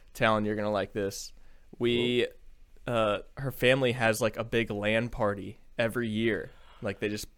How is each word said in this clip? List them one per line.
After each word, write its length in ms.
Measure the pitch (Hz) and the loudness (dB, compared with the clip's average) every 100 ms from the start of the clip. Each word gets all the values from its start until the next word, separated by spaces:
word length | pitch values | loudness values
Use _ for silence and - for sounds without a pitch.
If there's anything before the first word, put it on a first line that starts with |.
| - - | -20 0
Talon, 280 | 117 107 104 | 2 2 0
you're 100 | 107 | -2
gonna 160 | 104 | -2
like 220 | 104 95 | -2 -2
this. 380 | 110 98 - - - - - - - | -2 -4 -4 -14 -16 -20 -20 -20 -2
We, 480 | 120 120 117 123 113 - - - - - - | 0 2 2 2 0 -4 -20 -20 -20 -14 -4
uh, 320 | 120 107 101 - - | 0 2 0 -6 -8
her 140 | 135 | -8
family 400 | 117 123 131 131 | 2 4 4 4
has, 280 | 123 113 110 | 2 2 4
like, 160 | 113 - | 0 -2
a 60 | |
big 260 | 117 117 110 | -2 0 0
LAN 380 | 104 104 110 120 | 0 2 0 0
party 500 | - 107 101 98 - - - | 0 0 0 -6 -14 -16 -2
every 300 | 117 120 117 | -2 0 -2
year. 420 | 107 113 98 - - - - | 0 2 0 -4 -14 -20 -8
Like, 180 | 110 98 | -6 -2
they 100 | 107 | -4
just 180 | 104 - | -4 -8